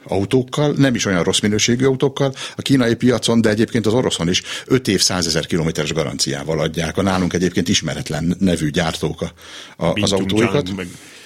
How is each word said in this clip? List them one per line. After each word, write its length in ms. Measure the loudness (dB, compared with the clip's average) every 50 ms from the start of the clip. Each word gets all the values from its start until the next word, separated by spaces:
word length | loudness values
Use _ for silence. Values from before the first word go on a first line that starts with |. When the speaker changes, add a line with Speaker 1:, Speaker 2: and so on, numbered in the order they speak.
| -8
Speaker 1:
autókkal, 720 | -4 -2 -2 0 2 2 0 0 0 -2 0 0 0 2 2
nem 180 | 2 2 2
is 100 | 0 0
olyan 180 | 0 0 2 2
rossz 160 | 2 0 2
minőségű 460 | 0 0 0 2 2 0 2 2 2
autókkal, 480 | 2 2 2 0 -2 0 0 -2 -2 -2 -6 -10 -12 -10
a 60 | -8
kínai 340 | 0 2 2 4 4 2 2
piacon, 460 | 2 2 2 2 2 2 2 2 4
de 80 | 4 4
egyébként 360 | 4 2 2 0 0 0 0
az 80 | 2 2
oroszon 360 | 2 2 0 0 0 0 0
is 120 | 0 -2 -2 -4 -10 -12 -2
öt 220 | 0 0 2 2 2
év 140 | 2 2
százezer 440 | 2 2 2 0 0 0 0 -2 -2
kilométeres 480 | 0 -2 0 0 0 -2 -2 -4 -2 -2
garanciával 640 | -2 -2 -2 -4 -4 -4 -4 -4 -4 -4 -2 -2 0
adják, 380 | 0 -2 -2 -2 -4 -2 -2 0
a 40 |
nálunk 320 | 0 0 2 2 0 0 0
egyébként 340 | 0 0 0 0 0 0 0
ismeretlen 680 | 0 0 -2 -2 -6 -6 -6 -6 -4 -2 -2 -2 0 0
nevű 300 | 2 2 2 2 0 -2
gyártók 520 | 0 0 -2 -2 -2 -4 -4 -6 -4 -6
a, 100 | -8 -10 -10 -14 -20 -20 -18 -18 -18 -20 -8 -2
a, 80 | -2
az 80 | 0 0
Speaker 2:
Bintung 280 | 0 0 0 2 0
Speaker 1:
autóikat. 440 | 0 0 2 2 2 2 2 0 -2
Speaker 2:
Chang, 120 | -2 -6 -8
meg 100 | -8 -10 -12 -16 -20 -20 -20 -18 -16